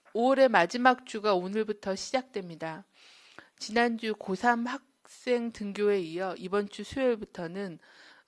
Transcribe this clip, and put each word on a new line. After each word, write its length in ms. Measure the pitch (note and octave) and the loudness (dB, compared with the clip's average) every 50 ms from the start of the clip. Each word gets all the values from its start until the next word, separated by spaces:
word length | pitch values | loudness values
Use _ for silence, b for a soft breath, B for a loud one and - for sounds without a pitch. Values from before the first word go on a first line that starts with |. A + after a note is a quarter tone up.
| _ _ - | _ _ -2
오월의 360 | G#3+ A#3 B3+ C4+ C4 C4+ B3+ | 2 2 4 6 6 6 6
마지막 560 | A3 F#3 E3+ F3 - B3 B3 B3+ B3 B3+ - | 6 4 4 4 2 4 4 4 4 4 -2
주가 300 | - - A3 G3 G#3+ G3+ | -8 -10 -2 2 2 2
오늘부터 600 | F3+ F3+ F#3 G3+ A3 A3 G#3+ G#3 G#3 - G3+ F#3+ | 2 2 0 -2 -2 -2 -2 -4 -4 -4 -6 -6
시작됩니다. 880 | G3 - - - B3+ B3+ - - G#3 F#3 F3 E3 D3+ E3 D#3+ D#3+ D#3+ G3 B B B B B B B B B B B B B B | -4 -4 -4 -4 -4 -4 -4 -8 -10 -10 -10 -10 -8 -8 -8 -8 -10 -14 B B B B B B B B B B B B B B
지난주 580 | _ - - G#3+ A#3 A#3 A#3+ A#3 A3 - A3 G#3+ | _ -12 0 2 2 4 4 2 -2 -4 -4 -6
고삼 500 | - - - F#3 F#3 - A#3+ A#3+ A#3 A#3 | -6 -4 -6 -4 2 2 2 4 2 0
학생 880 | A#3+ C4 C#4 - _ _ _ _ - - - - B3+ B3 A#3+ A#3 A#3 | -4 -6 -8 -10 _ _ _ _ -20 -20 -10 -2 0 0 0 0 -4
등교에 500 | A3+ - G#3+ G3+ G3 G3+ G#3 G#3 G3+ G3 | -8 -8 -8 -8 -4 0 2 2 2 2
이어 340 | F3 D#3+ D#3+ F3 F#3+ F#3+ E3+ | 0 -4 -4 -6 -4 -6 -6
이번 300 | - F3 F#3 F#3 G#3 G#3 | -8 -6 -2 -2 -2 -2
주 160 | G3+ - - G#3 | -2 -6 -12 -12
수요일부터는, 960 | - - C4+ C4+ B3+ A#3+ G#3 G#3 - - - F3 E3 F3 G3 G3+ F#3+ D#3+ D3+ B B B B B B B B B | -8 -4 0 0 2 0 0 -4 -10 -10 -10 -8 -8 -8 -8 -8 -8 -10 -14 B B B B B B B B B